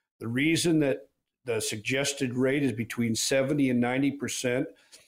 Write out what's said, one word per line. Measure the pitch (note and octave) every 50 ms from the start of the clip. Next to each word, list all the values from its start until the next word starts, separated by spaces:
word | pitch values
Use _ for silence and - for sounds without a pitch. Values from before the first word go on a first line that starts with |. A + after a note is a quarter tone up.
| _ _ _ -
The | A2 A2+
reason | A#2 B2+ C#3+ D#3+ E3 D3 - E3+ E3 D#3
that | D3+ C3+ - - - - _ _ _ _ _ _ -
the | B2+ A#2 A2
suggested | - - - A2 G#2 A#2 B2+ C3+ C#3+ C#3 - - C#3 B2+ A#2
rate | B2 C3 C3 C3+ D3+
is | C#3+ C3
between | A2+ A2+ A#2 - - - A#2+ A#2 A2+
seventy | - - - C#3 C3+ C3+ C3+ D#3 D3 C#3 C3
and | B2 A#2+
ninety | A#2+ A#2+ B2+ C3+ C#3 C#3
percent | C3+ - B2 A#2 - - - B2+ A#2+ C3 - - - _ _ _ - - -